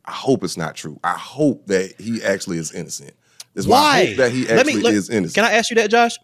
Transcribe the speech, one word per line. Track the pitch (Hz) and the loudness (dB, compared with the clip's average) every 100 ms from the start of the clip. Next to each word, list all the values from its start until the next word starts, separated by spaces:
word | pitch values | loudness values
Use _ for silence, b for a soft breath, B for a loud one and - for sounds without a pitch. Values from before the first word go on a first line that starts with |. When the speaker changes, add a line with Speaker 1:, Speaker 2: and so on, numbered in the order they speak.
Speaker 1:
I | - | -14
hope | - - 123 | -6 0 0
it's | 90 - | -2 -6
not | 80 | -8
true. | - 80 73 | -10 -14 -8
I | 87 | -6
hope | 87 - 127 151 - - | -6 -8 0 0 0 -2
that | 95 95 - | -2 -2 -8
he | 104 113 | -8 -4
actually | 107 98 - 85 | -2 -4 -4 -6
is | 78 | -8
innocent. | 92 78 - 71 - B B B | -10 -12 -12 -16 -20 B B B
It's | - 196 | -4 2
my | |
Speaker 2:
Why? | 247 302 262 131 | 4 4 4 2
Speaker 1:
hope | 101 | 2
that | 127 | 0
he | 127 123 | 0 2
Speaker 2:
Let | 156 277 | 2 2
me, | |
Speaker 1:
actually | 226 | 2
Speaker 2:
let, | 113 | 2
Speaker 1:
is | 104 - | 0 0
innocent. | 113 87 | -2 0
Speaker 2:
can | - | 0
I | 220 220 | 2 2
ask | 220 | 2
you | 226 | 0
that, | 214 | 4
Josh? | 226 233 - | 4 2 0